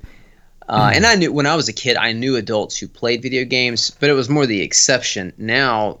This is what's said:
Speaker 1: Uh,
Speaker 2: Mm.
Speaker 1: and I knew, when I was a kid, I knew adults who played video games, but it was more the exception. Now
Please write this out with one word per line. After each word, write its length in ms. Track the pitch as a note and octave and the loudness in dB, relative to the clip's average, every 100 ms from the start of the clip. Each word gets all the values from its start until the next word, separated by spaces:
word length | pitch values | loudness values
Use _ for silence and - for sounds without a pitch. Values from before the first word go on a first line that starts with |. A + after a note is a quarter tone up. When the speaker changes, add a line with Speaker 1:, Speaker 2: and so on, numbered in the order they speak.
| - - - _ - - - | -16 -20 -20 _ -20 -18 -2
Speaker 1:
Uh, 220 | A2 G#2 | 2 4
Speaker 2:
Mm. 60 | A#2 | 4
Speaker 1:
and 100 | A3 | 4
I 80 | G#3+ | 4
knew, 160 | D#3+ | 2
when 140 | C3+ C#3+ | 2 0
I 100 | E3 | 0
was 140 | C#3 | -2
a 40 | |
kid, 220 | G#2 C3 A#2+ | -4 -2 0
I 160 | A#2 | 0
knew 240 | A2+ B2+ B2+ | -2 -2 -2
adults 400 | G#2 G#2+ F#2+ - | -2 -2 -2 -6
who 120 | G2 | -12
played 340 | - A#2+ A#2+ | -6 -4 -4
video 240 | B2+ B2+ B2+ | -4 -4 -2
games, 460 | B2+ B2 A#2 - - | 0 0 -2 -4 0
but 100 | C#3+ | 2
it 40 | |
was 160 | C#3 B2 | 2 2
more 180 | D3+ C#3 | 2 2
the 140 | G#2 | 0
exception. 680 | D#2 - - B2+ - - F#2 - | 0 0 2 0 0 -6 -8 -8
Now 600 | A2 B2 C#3 A2 G#2+ - | -4 0 2 0 -2 -4